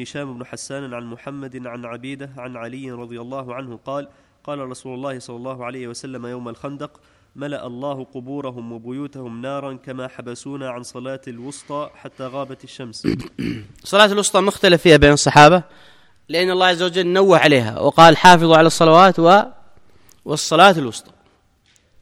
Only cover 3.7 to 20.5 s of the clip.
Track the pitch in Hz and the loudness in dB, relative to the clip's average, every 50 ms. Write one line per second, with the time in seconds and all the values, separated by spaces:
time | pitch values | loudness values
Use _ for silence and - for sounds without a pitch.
3.7 | 117 107 _ - 135 143 143 143 _ _ _ _ _ _ _ - 147 143 135 127 | -16 -16 _ -10 -10 -10 -12 -14 _ _ _ _ _ _ _ -14 -12 -12 -12 -12
4.7 | 127 - - 131 127 123 135 143 135 127 117 - 120 120 120 131 131 127 123 120 | -14 -16 -14 -14 -14 -12 -10 -10 -12 -12 -14 -16 -16 -14 -14 -14 -12 -12 -12 -12
5.7 | 127 131 127 120 120 - - 135 131 123 117 120 123 123 123 120 117 - - 139 | -12 -12 -14 -14 -14 -14 -16 -14 -14 -14 -12 -12 -12 -12 -12 -14 -14 -14 -14 -14
6.7 | 143 139 147 147 _ _ _ _ _ _ _ _ _ 131 139 143 143 131 - 123 | -12 -12 -14 -16 _ _ _ _ _ _ _ _ _ -14 -12 -12 -12 -12 -12 -14
7.7 | 120 120 139 143 143 131 131 - - 131 123 127 139 143 139 131 123 123 117 117 | -12 -10 -10 -10 -10 -10 -12 -14 -16 -16 -14 -12 -12 -10 -10 -12 -12 -14 -14 -14
8.7 | 117 117 113 120 127 135 143 143 139 135 131 120 117 117 120 135 139 143 139 139 | -16 -14 -14 -14 -12 -12 -12 -12 -14 -14 -16 -14 -14 -12 -12 -10 -10 -10 -10 -12
9.7 | 131 123 _ 139 127 131 127 127 - - 120 120 120 120 - 139 139 143 135 131 | -14 -14 _ -14 -12 -12 -12 -14 -14 -16 -14 -14 -14 -14 -14 -14 -12 -12 -12 -12
10.7 | 123 123 123 - - 127 123 131 135 131 - 135 120 117 120 139 139 - - - | -12 -12 -14 -16 -16 -14 -12 -12 -12 -12 -14 -16 -16 -14 -16 -16 -16 -16 -16 -12
11.7 | 143 147 147 - - _ - 135 - - 135 127 123 139 139 127 135 - - 127 | -12 -10 -10 -12 -16 _ -20 -20 -16 -14 -14 -12 -10 -10 -12 -12 -14 -18 -20 -20
12.7 | - - 131 120 113 - - 113 110 120 117 - - - 120 113 117 113 101 - | -18 -16 -16 -16 -16 -6 -6 -4 -4 -4 -8 -14 -14 -12 -10 -10 -10 -12 -14 -18
13.7 | _ _ - - - 202 214 208 202 208 196 - - 190 185 202 190 - - 196 | _ _ -10 -2 2 2 4 4 2 -2 -2 0 0 0 0 0 -2 0 2 4
14.7 | 175 160 - 175 156 147 143 143 147 143 - 143 - 147 147 151 175 180 - - | 4 4 6 6 6 8 6 4 4 4 0 4 6 8 8 8 6 4 0 -6
15.7 | _ _ _ _ _ _ _ _ _ _ _ - 147 165 180 185 180 185 185 185 | _ _ _ _ _ _ _ _ _ _ _ -8 -4 -4 -2 -2 0 0 0 0
16.7 | 180 165 180 180 165 185 185 175 180 190 196 196 175 160 151 156 147 127 117 110 | 0 0 -4 -4 -2 -2 -2 0 0 2 4 4 4 4 4 4 4 2 0 -2
17.7 | 110 - 98 143 - - 165 165 156 - - 185 180 165 170 165 160 156 160 160 | -4 -2 -2 2 6 8 8 8 8 8 8 8 8 8 6 6 6 6 6 4
18.7 | - - 170 160 160 170 190 190 175 - 165 165 185 202 226 254 - - - _ | 4 4 4 6 8 8 8 6 4 4 4 6 6 6 4 0 -8 -18 -20 _
19.7 | _ _ _ _ _ _ _ _ _ _ _ - 147 151 - - | _ _ _ _ _ _ _ _ _ _ _ -8 -8 -6 -4 0